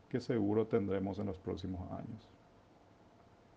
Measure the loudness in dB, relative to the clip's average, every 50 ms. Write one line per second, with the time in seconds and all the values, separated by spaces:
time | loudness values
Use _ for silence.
0 | -10 -4 -4 -2 0 2 2 4 4 4 4 4 4 4 4 2 2 2 0 0
1 | 0 0 -2 -2 -2 -4 -4 -4 -4 -4 -4 -4 -4 -4 -6 -6 -6 -6 -8 -8
2 | -8 -8 -10 -12 -14 -18 -20 -20 -20 -20 -20 -20 -20 -20 -20 -20 -20 -20 -20 -20
3 | -20 -20 -20 -20 -20 -20 -20 -20 -20 -20 -20